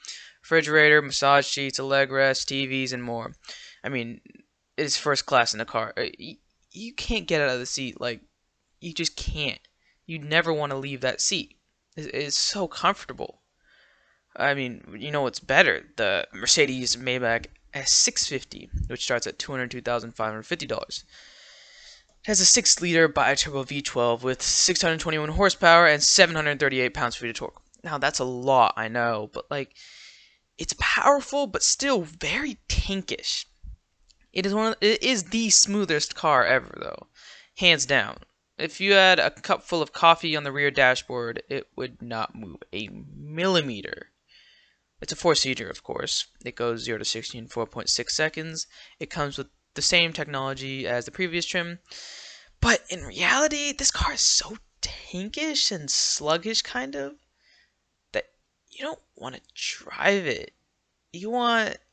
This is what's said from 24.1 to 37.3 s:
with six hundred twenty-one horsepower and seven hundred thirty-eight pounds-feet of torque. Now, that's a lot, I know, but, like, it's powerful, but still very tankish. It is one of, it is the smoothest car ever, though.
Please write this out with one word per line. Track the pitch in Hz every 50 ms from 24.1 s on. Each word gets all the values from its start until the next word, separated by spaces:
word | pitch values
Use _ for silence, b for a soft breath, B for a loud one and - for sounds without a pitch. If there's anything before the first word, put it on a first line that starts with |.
| 117 117
with | 127 131 127 -
six | - - - - - 185 175 -
hundred | 190 165 160 156
twenty-one | - 170 156 156 151 151
horsepower | 160 180 202 185 - - 180 165 170 170 175 156
and | 147 147
seven | - - - 196 180 170 165
hundred | 156 151 147 143 131
thirty-eight | 147 139 135 131 127 120 -
pounds-feet | 156 127 117 - - 123 117
of | 113
torque. | - 123 - - - _ _ _ _
Now, | - 165 151 135
that's | 139 135 - -
a | 127
lot, | 127 127 123 127 135 135 127 113 90 -
I | - 110
know, | 110 117 120 120 117 110 107 107 107
but, | - - - -
like, | 143 143 135 - B B B B B B B B B B B B B B B _ _
it's | - 160 - - -
powerful, | - - - - - 277 285 277 - - 277 285 277 202
but | 185 - -
still | - - - 269 277 262 190
very | 165 156 160 - 156 147 180 262 302 269 202 - _ -
tankish. | - - - - 196 190 185 - - - - - - - - - _ _ - - - - _ _ _ _ _ _ _ _ _ _
It | - 185 185
is | 196 202
one | 214 220 220
of, | - -
it | 202 214 226 -
is | - 254 254 196 156
the | 180 226 226 226 208
smoothest | - - - 202 196 208 196 170 156 147 - - -
car | - - 156 143 127 101
ever, | 95 131 127 - - - -
though. | - - 50 - - - B B B B